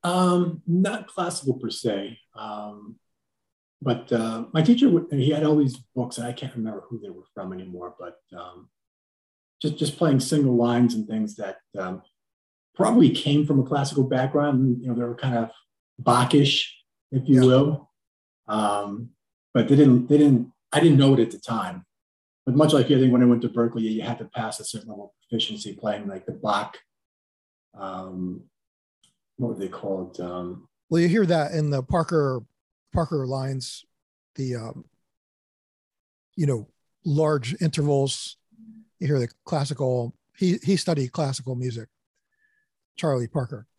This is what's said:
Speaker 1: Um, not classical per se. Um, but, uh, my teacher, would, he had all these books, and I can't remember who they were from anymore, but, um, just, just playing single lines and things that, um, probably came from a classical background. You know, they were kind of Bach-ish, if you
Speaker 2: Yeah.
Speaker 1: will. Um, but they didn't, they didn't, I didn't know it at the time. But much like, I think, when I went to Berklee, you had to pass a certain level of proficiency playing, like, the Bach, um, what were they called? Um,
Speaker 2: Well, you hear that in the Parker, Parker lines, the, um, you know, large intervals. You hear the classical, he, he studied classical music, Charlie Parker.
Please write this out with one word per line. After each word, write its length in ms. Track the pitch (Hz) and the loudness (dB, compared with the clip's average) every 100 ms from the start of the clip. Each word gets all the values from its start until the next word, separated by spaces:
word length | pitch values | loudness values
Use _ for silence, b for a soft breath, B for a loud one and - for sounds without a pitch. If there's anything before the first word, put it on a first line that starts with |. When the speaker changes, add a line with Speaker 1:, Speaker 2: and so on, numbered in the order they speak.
Speaker 1:
Um, 580 | 175 180 180 180 170 160 - | -2 2 2 2 0 -4 -2
not 400 | 170 202 226 - | 2 2 -2 -10
classical 480 | - 175 170 139 | -6 -6 -4 -4
per 160 | 120 117 | -4 -4
se. 480 | - 117 98 101 117 _ | -6 -4 -4 -8 -14 _
Um, 640 | 104 107 104 104 104 107 - _ _ _ _ _ _ _ _ | -18 -14 -12 -14 -16 -20 -20 _ _ _ _ _ _ _ _
but, 300 | 139 117 - | -4 -4 -2
uh, 340 | 120 113 113 120 | -2 -2 -6 -4
my 100 | 160 | 0
teacher, 260 | 156 240 269 | 4 6 6
would, 180 | 170 - | 2 0
he 180 | 143 127 | -2 0
had 140 | 147 | 2
all 120 | 151 151 | 2 2
these 200 | 139 - - | 2 -2 -12
books, 240 | 127 123 - | -8 -6 -8
and 80 | 120 | -10
I 60 | |
can't 220 | 123 127 117 | -10 -12 -8
remember 260 | 110 101 - | -8 -10 -12
who 100 | 110 | -14
they 120 | 101 | -14
were 140 | 90 - | -18 -20
from 180 | - 95 | -14 -12
anymore, 420 | 92 92 90 90 - | -12 -12 -14 -14 -14
but, 180 | 90 - _ 87 | -18 -18 _ -18
um, 320 | 90 87 90 _ _ _ _ _ _ _ _ _ | -18 -20 -20 _ _ _ _ _ _ _ _ _
just, 160 | 160 151 | -8 -4
just 200 | 139 - | -6 0
playing 220 | 165 135 | 2 2
single 360 | - 151 135 120 | 2 0 2 2
lines 380 | 120 120 117 | 2 4 2
and 120 | 110 107 | 2 -4
things 300 | 110 104 - | -4 -6 -8
that, 220 | 101 - _ 101 | -12 -12 _ -10
um, 240 | 92 92 _ _ _ _ _ _ _ | -8 -10 _ _ _ _ _ _ _
probably 360 | - 185 233 147 | -2 2 6 6
came 360 | - - 143 147 | 4 0 2 2
from 140 | 139 | 0
a 40 | |
classical 380 | 127 147 135 - | 2 -2 -2 0
background. 760 | 127 131 131 147 147 131 131 123 | 0 0 0 0 0 2 2 0
You 60 | 123 | -4
know, 60 | |
they 100 | 117 | -4
were 100 | 120 | -6
kind 220 | 120 135 120 | -4 -2 -2
of 140 | 113 - _ _ _ _ | -4 -8 _ _ _ _
Bach-ish, 760 | 123 120 127 147 139 - - - _ _ _ | 0 2 4 4 4 2 -4 -12 _ _ _
if 160 | 135 131 | -4 4
you 120 | 131 | 6
Speaker 2:
Yeah. 40 | 127 | 8
Speaker 1:
will. 440 | 131 147 156 - _ _ _ _ _ - | 6 4 0 -8 _ _ _ _ _ -6
Um, 640 | 107 104 101 101 101 117 _ _ _ _ | -2 -2 -2 -6 -10 -12 _ _ _ _
but 140 | 135 113 | -2 4
they 80 | 139 | 6
didn't, 320 | 143 120 - | 8 6 6
they 100 | 147 | 6
didn't, 340 | 147 123 123 _ _ | 6 4 0 _ _
I 80 | 147 | 2
didn't 180 | 165 139 | 6 6
know 160 | 139 | 6
it 60 | 127 | 6
at 100 | 113 | 2
the 80 | - | -2
time. 480 | - 113 92 90 - _ _ _ _ _ | -6 -6 -6 -10 -18 _ _ _ _ _
But 120 | - 127 | -2 2
much 160 | 151 | 4
like, 140 | 151 123 | 4 4
I 120 | 139 | 4
think, 140 | 131 | 6
when 100 | 123 | 6
I 40 | 123 | 6
went 160 | 117 | 4
to 60 | 117 | 0
Berklee, 340 | 120 117 117 | -2 -2 -2
you 200 | 110 110 | -4 -4
had 160 | 110 120 | -6 -8
to 60 | |
pass 340 | - 117 110 - | -10 -10 -8 -10
a 60 | |
certain 240 | - 110 110 | -12 -14 -14
level 260 | 101 101 | -18 -18
of 140 | _ _ | _ _
proficiency 460 | 113 - 107 104 | -6 -6 -8 -12
playing, 340 | 95 110 104 101 | -10 -8 -6 -8
like, 180 | 95 - | -12 -12
the 60 | |
Bach, 440 | - 107 101 - - _ _ _ _ _ _ _ _ _ | -8 -4 -4 -6 -14 _ _ _ _ _ _ _ _ _
um, 680 | - 98 92 92 92 90 90 - _ _ _ _ _ _ _ _ _ | -16 -12 -12 -12 -10 -8 -10 -16 _ _ _ _ _ _ _ _ _
what 120 | 120 | -6
were 40 | 104 | -6
they 100 | 95 | -10
called? 520 | - 98 95 87 - | -10 -8 -8 -8 -12
Um, 480 | 90 90 90 90 _ _ _ | -10 -10 -10 -14 _ _ _
Speaker 2:
Well, 100 | 165 | 0
you 80 | 170 | 2
hear 160 | 202 190 | 2 2
that 260 | 170 147 | 0 0
in 180 | 165 151 | -2 -2
the 120 | 139 | -2
Parker, 580 | 131 180 165 165 143 127 113 _ _ _ _ | -2 -2 0 0 0 -4 -10 _ _ _ _
Parker 340 | 180 160 156 131 | -4 -2 -4 -4
lines, 580 | 135 131 135 123 - _ _ _ _ _ | -4 -6 -8 -10 -16 _ _ _ _ _
the, 220 | - 131 120 | -8 -6 -6
um, 280 | 110 - - _ _ _ _ _ _ _ _ _ _ _ _ _ _ - | -10 -14 -20 _ _ _ _ _ _ _ _ _ _ _ _ _ _ -4
you 100 | 147 | -2
know, 220 | 120 104 _ _ _ | -2 -6 _ _ _
large 560 | 170 147 156 151 120 180 | -2 0 2 0 -2 -4
intervals. 720 | 165 151 147 139 139 - - - _ _ - - _ _ | -2 -2 0 0 0 -4 -12 -18 _ _ -20 -20 _ _
You 80 | 156 | -2
hear 100 | 143 | -2
the 100 | 120 _ | -2 _
classical, 680 | - 156 139 135 131 123 120 - _ _ | -6 -4 -4 -4 -2 -2 -4 -10 _ _
he, 220 | 185 170 | 0 0
he 140 | 131 190 | 0 0
studied 360 | - 156 127 | 0 -2 -4
classical 420 | - 147 131 131 | -4 -4 -4 -8
music, 340 | 123 127 113 110 _ _ _ _ _ _ _ _ _ _ - | -6 -6 -8 -14 _ _ _ _ _ _ _ _ _ _ -6
Charlie 300 | 165 131 117 | -2 -2 -2
Parker. 380 | 156 127 117 113 | -4 -6 -10 -18